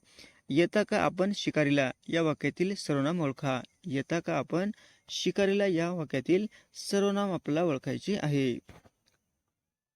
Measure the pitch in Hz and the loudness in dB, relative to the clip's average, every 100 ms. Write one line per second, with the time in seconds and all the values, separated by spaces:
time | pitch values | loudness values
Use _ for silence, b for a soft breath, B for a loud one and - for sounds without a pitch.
0 | _ B B B - 139 175 - - 214 | _ B B B -2 2 2 2 2 2
1 | 151 170 196 202 - 156 143 143 131 - | 0 2 0 0 -2 2 2 4 2 -2
2 | - 165 156 143 143 - 180 196 - 143 | -4 0 0 0 -4 -2 -2 -2 -2 0
3 | 143 175 143 127 139 127 - _ 180 131 | 0 0 -2 -2 -4 -4 -6 _ -6 -4
4 | - 170 170 156 - 165 202 - b b | -2 -4 -2 -4 -2 -2 -2 -4 b b
5 | - - 185 185 196 202 202 165 170 180 | -12 -4 -2 2 2 2 2 2 0 -4
6 | 147 135 127 180 214 b b - - 202 | -4 -4 2 0 0 b b -14 -4 0
7 | 202 202 202 165 - 151 175 135 143 123 | 2 0 -2 -4 -2 0 0 0 -4 -6
8 | - 202 147 143 131 120 _ - _ _ | -4 -2 0 0 0 -2 _ -20 _ _
9 | _ _ _ _ _ _ _ _ _ | _ _ _ _ _ _ _ _ _